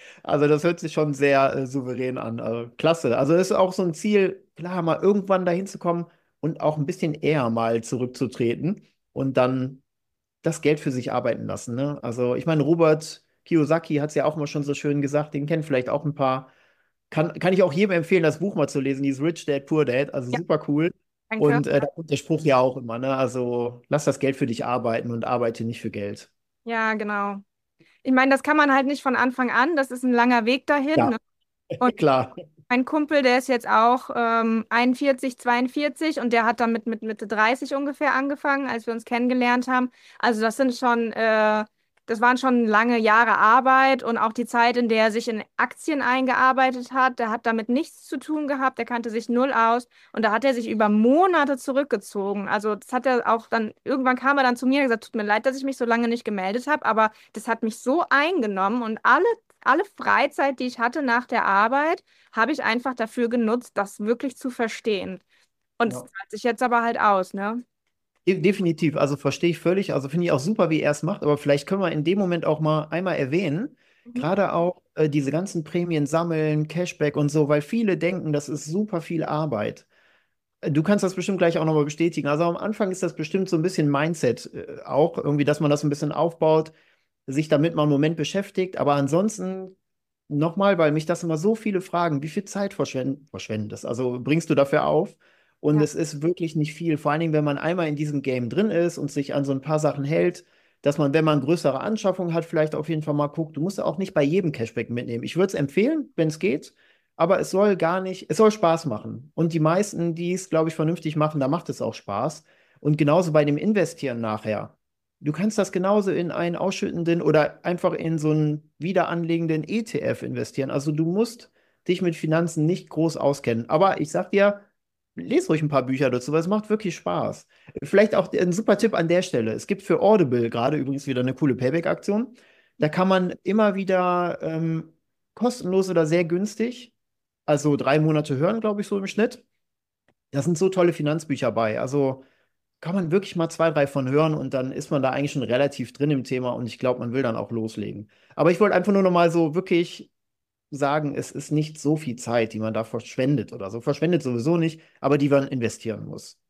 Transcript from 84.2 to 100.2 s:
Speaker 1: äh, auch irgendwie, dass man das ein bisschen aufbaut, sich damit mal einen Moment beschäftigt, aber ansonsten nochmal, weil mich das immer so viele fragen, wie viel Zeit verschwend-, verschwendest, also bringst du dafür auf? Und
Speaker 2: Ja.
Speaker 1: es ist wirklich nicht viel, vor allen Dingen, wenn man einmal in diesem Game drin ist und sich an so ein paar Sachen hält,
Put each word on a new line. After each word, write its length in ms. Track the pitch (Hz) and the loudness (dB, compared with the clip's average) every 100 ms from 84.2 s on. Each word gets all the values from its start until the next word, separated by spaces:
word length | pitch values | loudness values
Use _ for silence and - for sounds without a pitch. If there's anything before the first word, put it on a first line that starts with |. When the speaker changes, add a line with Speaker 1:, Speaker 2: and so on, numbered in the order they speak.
| 127 160 - | 0 -2 -6
Speaker 1:
äh, 280 | - - - - | -14 -14 -14 -4
auch 320 | 127 170 - | 2 2 0
irgendwie, 280 | 147 147 143 | -2 0 2
dass 140 | 147 | 2
man 100 | 156 | 2
das 120 | 143 | 2
ein 60 | 151 | 0
bisschen 220 | 143 147 | -2 -4
aufbaut, 600 | - 165 - 156 156 156 - _ _ _ _ - | -2 -2 0 2 2 2 -8 _ _ _ _ -8
sich 220 | 135 156 | -4 -4
damit 260 | 143 165 165 | -2 -2 0
mal 80 | |
einen 80 | 151 | 0
Moment 260 | 139 156 165 | 2 0 -2
beschäftigt, 600 | 143 190 196 - 185 - | -4 -6 -6 -6 -6 -2
aber 180 | 139 143 | 0 0
ansonsten 800 | 139 160 214 220 185 190 185 190 _ _ _ _ - | 2 0 0 -4 -8 -10 -12 -18 _ _ _ _ -8
nochmal, 480 | 143 160 180 196 180 | -4 -2 0 2 4
weil 140 | 156 | 2
mich 140 | 151 156 | 2 -2
das 180 | 170 | -4
immer 140 | 170 156 | -2 -2
so 180 | 190 220 | 0 -2
viele 260 | 220 190 | -2 -4
fragen, 420 | 180 175 175 143 | -4 -2 0 -2
wie 60 | 156 | -4
viel 160 | 208 - | -8 -8
Zeit 280 | 196 202 | -6 -6
verschwend-, 560 | - 135 135 131 135 _ | -4 -6 -4 -6 -6 _
verschwendest, 560 | 98 - 107 104 107 127 | -14 -8 -6 -6 -8 -8
also 340 | 120 127 123 | -4 -4 -4
bringst 280 | 123 160 - | 0 0 2
du 60 | 139 | 2
dafür 300 | 139 151 139 | 4 2 2
auf? 320 | 151 202 - _ _ _ _ | 2 0 -6 _ _ _ _
Und 200 | 151 151 | 0 2
Speaker 2:
Ja. 20 | |
Speaker 1:
es 140 | 147 156 | 2 -2
ist 260 | 160 147 | -6 -4
wirklich 340 | 160 180 165 156 | -4 -2 -4 -2
nicht 200 | 151 - | -4 -4
viel, 220 | 165 156 | -4 -2
vor 120 | 156 | -2
allen 80 | 151 | -2
Dingen, 140 | 165 | 0
wenn 100 | 151 | 0
man 140 | 147 143 | 0 -2
einmal 300 | 160 180 160 | -2 -2 -2
in 80 | 147 | -2
diesem 260 | 151 143 | -4 -4
Game 260 | 135 127 120 | -2 -2 -2
drin 220 | 131 214 | -2 0
ist 300 | 170 170 170 | 2 0 -2
und 100 | 143 | -6
sich 220 | 147 139 | -4 -4
an 100 | 143 | -2
so 80 | 139 | -2
ein 100 | 135 | -2
paar 180 | 147 156 | -2 0
Sachen 240 | 151 139 | 0 -2
hält, 420 | 139 170 | -2 0